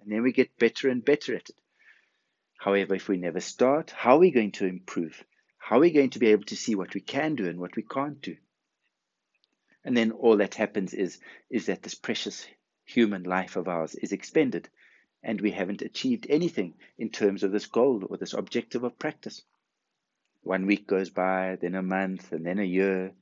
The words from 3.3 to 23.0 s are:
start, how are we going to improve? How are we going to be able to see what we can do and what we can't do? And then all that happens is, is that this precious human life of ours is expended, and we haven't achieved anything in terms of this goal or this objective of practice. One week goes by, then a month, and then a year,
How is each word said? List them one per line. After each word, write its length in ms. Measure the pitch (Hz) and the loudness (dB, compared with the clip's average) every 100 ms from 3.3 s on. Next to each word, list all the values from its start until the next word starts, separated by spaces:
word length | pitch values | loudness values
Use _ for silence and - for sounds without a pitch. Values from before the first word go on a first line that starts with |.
| 87 | -6
start, 500 | - - 127 147 160 | -6 0 2 2 -2
how 280 | - 117 143 | -2 6 8
are 20 | |
we 100 | 180 | 8
going 220 | 127 104 | 6 2
to 140 | - 95 | 0 -4
improve? 560 | 92 - - 82 - - _ _ _ | -4 -8 -6 -6 -8 -20 _ _ _
How 200 | - 113 | 0 4
are 20 | |
we 100 | 170 | 6
going 220 | 147 131 | 6 2
to 80 | 110 | 4
be 80 | 117 | 4
able 180 | 104 - | 4 2
to 100 | 107 | -8
see 200 | - 101 | -4 -4
what 180 | 90 | -4
we 80 | 98 | -8
can 320 | - 135 156 | -6 -4 -2
do 160 | 139 92 | -2 -4
and 100 | 87 | -4
what 160 | 90 - | -8 -8
we 60 | |
can't 400 | - 135 143 139 | -6 -6 -6 -6
do? 140 | 127 - _ _ _ _ _ _ _ _ _ _ _ _ _ _ | -12 -14 _ _ _ _ _ _ _ _ _ _ _ _ _ _
And 120 | - 123 | -2 2
then 160 | 113 | 2
all 260 | 113 120 104 | 2 6 6
that 180 | 95 - | 4 0
happens 380 | 104 107 92 | -2 -2 -6
is, 240 | - 90 - - - - | -4 -4 -6 -20 -20 -6
is 180 | 123 98 | -4 -2
that 140 | 92 | -6
this 140 | - - | -6 -12
precious 500 | - 110 104 - - _ _ _ | -6 -6 -6 -10 -18 _ _ _
human 400 | - 123 110 98 | -4 2 2 2
life 320 | 90 92 92 98 | -2 -2 -2 -6
of 120 | 90 | -4
ours 280 | 85 80 - | -4 -4 -8
is 160 | 90 | -8
expended, 580 | 98 - 160 139 90 - _ _ _ _ _ | -8 0 2 2 0 -8 _ _ _ _ _
and 180 | - 107 | -8 -2
we 100 | 104 | -2
haven't 300 | 92 92 98 | -2 -6 -6
achieved 460 | - - 135 117 - | -8 -6 -2 -2 0
anything 460 | 147 175 - 87 - _ - | 0 0 -2 -6 -8 _ -10
in 120 | 113 | -8
terms 340 | - 104 98 | 0 0 2
of 80 | 98 | -2
this 140 | 101 - | -2 -2
goal 400 | 117 135 117 95 | 2 2 2 -4
or 80 | 92 | -8
this 160 | 92 | -8
objective 500 | 110 95 120 - 123 | -8 -4 -6 -4 -6
of 160 | 123 - | -6 -6
practice. 420 | 151 - 214 - _ _ _ _ _ _ _ _ _ _ | -8 -8 -16 -18 _ _ _ _ _ _ _ _ _ _
One 260 | 92 92 95 | -4 -2 2
week 200 | 101 - | 0 2
goes 220 | 95 90 | -2 -2
by, 480 | 95 92 92 92 92 | -2 0 0 -2 -4
then 140 | 90 92 | -4 -4
a 60 | |
month, 500 | 92 95 95 95 - | -2 -2 -2 -6 -8
and 140 | 82 82 | -8 -4
then 140 | 95 | -4
a 40 | |
year, 500 | 95 92 98 92 | 0 2 2 0